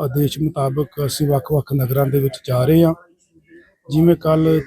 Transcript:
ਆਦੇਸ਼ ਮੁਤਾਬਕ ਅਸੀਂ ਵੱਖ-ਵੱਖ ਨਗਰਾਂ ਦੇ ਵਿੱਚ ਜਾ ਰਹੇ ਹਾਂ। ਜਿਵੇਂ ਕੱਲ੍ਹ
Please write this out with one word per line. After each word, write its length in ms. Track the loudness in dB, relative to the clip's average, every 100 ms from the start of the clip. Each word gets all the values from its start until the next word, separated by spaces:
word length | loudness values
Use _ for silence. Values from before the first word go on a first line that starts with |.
ਆਦੇਸ਼ 380 | -2 -2 -2 -2
ਮੁਤਾਬਕ 680 | -4 -2 -4 -4 -6 -6 -6
ਅਸੀਂ 200 | -2 0
ਵੱਖ-ਵੱਖ 440 | 0 0 -2 -2
ਨਗਰਾਂ 320 | -2 -2 0 0
ਦੇ 140 | 0
ਵਿੱਚ 180 | -2 -4 -4
ਜਾ 180 | -2
ਰਹੇ 200 | 2 4
ਹਾਂ। 80 | 4 0 _ _ _ _ _ -20 _ _ -4
ਜਿਵੇਂ 260 | 2 4 2
ਕੱਲ੍ਹ 440 | 0 0 2 0